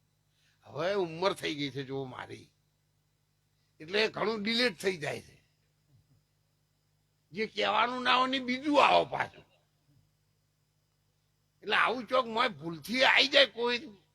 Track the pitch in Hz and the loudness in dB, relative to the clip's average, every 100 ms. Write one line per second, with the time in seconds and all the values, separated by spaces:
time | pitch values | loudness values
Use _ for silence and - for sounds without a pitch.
0 | _ _ _ _ _ _ 107 123 175 202 | _ _ _ _ _ _ -16 -6 -4 -2
1 | 170 160 190 170 165 147 143 131 131 135 | -4 -2 -2 -2 -6 -4 -6 -6 -8 -8
2 | 131 117 101 113 101 _ _ _ _ _ | -8 -12 -14 -16 -20 _ _ _ _ _
3 | _ _ _ _ _ _ _ _ 160 202 | _ _ _ _ _ _ _ _ -6 0
4 | 214 147 190 226 202 233 247 175 196 180 | 0 0 -2 -2 -2 2 0 0 -4 -2
5 | 143 117 - _ _ _ _ _ _ _ | -6 -8 -12 _ _ _ _ _ _ _
6 | _ _ _ _ _ _ _ _ _ _ | _ _ _ _ _ _ _ _ _ _
7 | _ _ _ 165 220 202 202 214 240 254 | _ _ _ -6 -6 -2 0 2 2 0
8 | 247 254 254 262 247 254 302 285 214 175 | 0 2 2 -2 -4 -4 2 4 6 6
9 | 151 139 - - _ _ _ _ _ _ | 2 -4 -6 -8 _ _ _ _ _ _
10 | _ _ _ _ _ _ _ _ _ _ | _ _ _ _ _ _ _ _ _ _
11 | _ _ _ _ _ _ 185 202 165 247 | _ _ _ _ _ _ -2 2 2 0
12 | 208 254 233 220 254 151 165 165 147 254 | -2 -2 0 0 -2 -2 -10 -10 -4 2
13 | 262 - 269 285 254 220 240 240 214 208 | 4 6 4 4 4 2 -2 -2 -6 -20
14 | _ | _